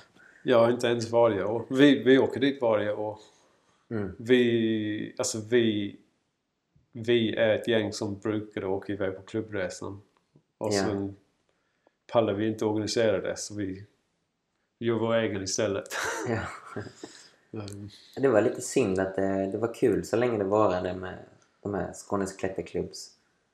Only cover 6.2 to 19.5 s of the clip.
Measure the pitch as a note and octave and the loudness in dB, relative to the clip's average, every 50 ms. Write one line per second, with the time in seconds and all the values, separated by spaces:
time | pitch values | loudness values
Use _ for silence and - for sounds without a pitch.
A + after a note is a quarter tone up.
6.2 | _ _ _ _ _ _ _ _ _ _ _ _ _ _ - A#2+ G#2+ A#2+ A#2+ A#2+ | _ _ _ _ _ _ _ _ _ _ _ _ _ _ -14 -6 0 2 2 4
7.2 | A2+ G#2+ - - A2+ A2 G#2 G2+ - A#2 A#2 A2 G#2+ G2+ - - A2 G2+ G2+ G2 | 2 2 0 2 2 2 2 2 0 0 0 2 0 0 -4 -4 -6 -6 -6 -6
8.2 | - A2 G#2+ G#2+ G#2 - - G#2+ G2 F#2+ F#2+ F#2+ - - G2+ G2+ G2 F#2+ F#2 - | -4 -4 -4 -4 -6 -8 -8 -6 -4 -4 -4 -4 -4 -6 -6 -4 -4 -4 -4 -6
9.2 | F#2+ - - A2 G#2+ A2 G#2 G2 F2+ - - - G2 G2 G2 G2+ - _ _ _ | -10 -8 -6 -6 -6 -6 -6 -6 -6 -6 -8 -10 -12 -12 -12 -14 -18 _ _ _
10.2 | _ _ _ _ _ _ _ - A2 G#2+ G#2 G2 G2 G#2+ G2+ G2 G2 G2 G2 - | _ _ _ _ _ _ _ -6 -4 0 0 0 0 0 -2 -2 -4 -6 -8 -12
11.2 | _ _ _ _ _ _ _ _ _ _ _ _ _ _ _ _ _ - - A#2+ | _ _ _ _ _ _ _ _ _ _ _ _ _ _ _ _ _ -2 0 2
12.2 | A2 G#2 G2 G2+ A2 A2 A2 - A#2 G#2+ G#2+ G#2+ G#2 G2 - A#2+ A2+ G#2+ G2 F2+ | 2 2 0 0 -2 -2 -2 0 -2 0 0 0 -2 -2 0 2 2 2 2 0
13.2 | F2 F2+ F#2 - - - G#2 G#2 G2+ F#2+ F#2 G2 G#2 - _ _ _ _ _ _ | -2 -4 -6 -8 -10 -10 -8 -8 -8 -8 -8 -12 -14 -20 _ _ _ _ _ _
14.2 | _ _ _ _ _ _ _ _ _ _ _ - A#2 A#2 A2+ A2 A2+ A2+ A2+ A2+ | _ _ _ _ _ _ _ _ _ _ _ -6 -2 -2 0 0 0 2 2 2
15.2 | A2+ A2 G#2 G2 F#2+ F#2+ - - A2+ G2+ G2 G2+ - - - - - - - - | 2 0 -2 -4 -6 -4 -2 -2 0 0 -2 -4 -6 -6 -8 -6 -6 -6 -6 -6
16.2 | A2 A#2+ A2+ G#2 F2 - - - - - - G#2+ G#2+ - - - - - - - | -4 -4 -4 -4 -4 -6 -10 -14 -16 -14 -12 -12 -12 -12 -14 -18 -18 -18 -18 -20
17.2 | - - _ _ _ _ - A2 G2+ G2 G2 G2+ G#2 G2+ - - - - - B2+ | -20 -20 _ _ _ _ -12 -10 -10 -10 -10 -12 -14 -16 -18 -20 -20 -16 -4 0
18.2 | C3 C#3 A2+ G#2 A2 B2+ - - - - - C#3+ A#2+ G2 F#2 F#2+ F#2+ F#2+ - G2 | 2 4 6 6 4 4 2 -2 -6 -2 0 0 2 2 2 0 0 0 0 0
19.2 | F#2+ G2 G2 F#2+ F#2+ F#2+ | 0 0 0 0 -2 -2